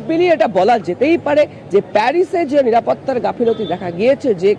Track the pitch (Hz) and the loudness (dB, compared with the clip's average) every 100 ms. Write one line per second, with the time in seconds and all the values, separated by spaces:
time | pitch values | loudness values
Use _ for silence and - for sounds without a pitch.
0 | 220 330 359 320 302 185 190 233 170 175 | -2 0 2 2 2 2 2 2 -2 -2
1 | 285 339 - 294 294 - - 403 - 208 | 0 0 2 0 0 -4 -2 -2 0 0
2 | 226 330 370 359 320 285 254 226 - 277 | 0 0 0 -2 0 2 2 2 0 -2
3 | - 247 202 190 233 220 190 180 185 170 | -4 -4 -4 -2 0 0 -4 -6 -6 -2
4 | 233 269 277 185 190 | 0 2 0 0 0